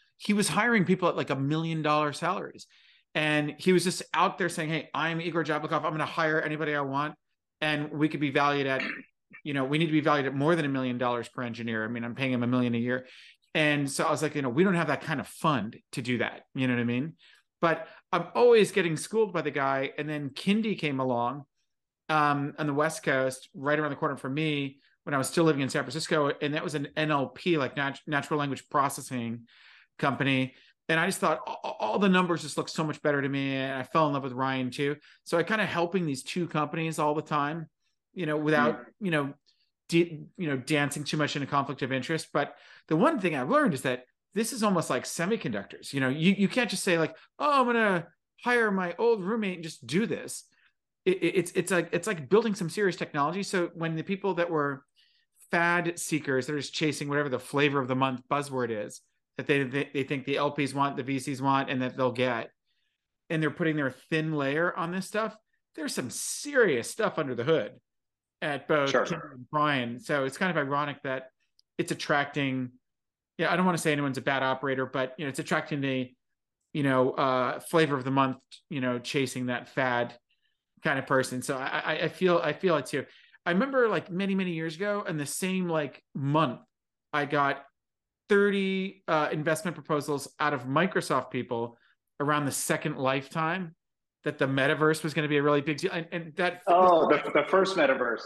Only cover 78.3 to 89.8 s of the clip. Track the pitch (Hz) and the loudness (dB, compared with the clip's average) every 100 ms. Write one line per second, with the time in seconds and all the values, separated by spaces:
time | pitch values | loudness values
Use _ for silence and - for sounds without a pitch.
78.3 | 123 _ - - 139 127 120 120 151 131 | 0 _ -20 -12 -4 -2 -2 -2 -2 -2
79.3 | 127 123 120 123 - 127 120 120 - _ | -4 -4 -6 -6 -2 0 0 -2 -6 _
80.3 | _ _ _ _ _ 160 135 131 135 131 | _ _ _ _ _ -2 -2 0 0 0
81.3 | 127 123 131 139 151 156 156 165 - 185 | -4 -4 -4 -4 -4 -2 -2 -2 0 2
82.3 | 170 160 147 190 156 - 143 - - _ | 2 0 0 0 0 0 -6 -6 -14 _
83.3 | _ - 175 277 269 233 175 - 175 196 | _ -2 0 2 2 2 0 -4 -4 -2
84.3 | 196 185 165 160 160 208 202 208 160 139 | -2 -2 -4 -6 -4 -4 -4 -4 -4 -4
85.3 | - 185 190 175 160 143 - _ - 139 | -4 -2 -2 0 0 -2 -8 _ -4 2
86.3 | 156 147 113 - _ _ _ _ 151 139 | 2 2 -2 -14 _ _ _ _ -4 0
87.3 | 147 139 139 - _ _ _ _ _ - | 2 2 0 -8 _ _ _ _ _ 2
88.3 | 202 202 196 190 190 190 - - 160 151 | 4 6 2 0 0 -4 -6 0 0 2
89.3 | 156 151 156 185 156 | 0 0 -2 -2 -6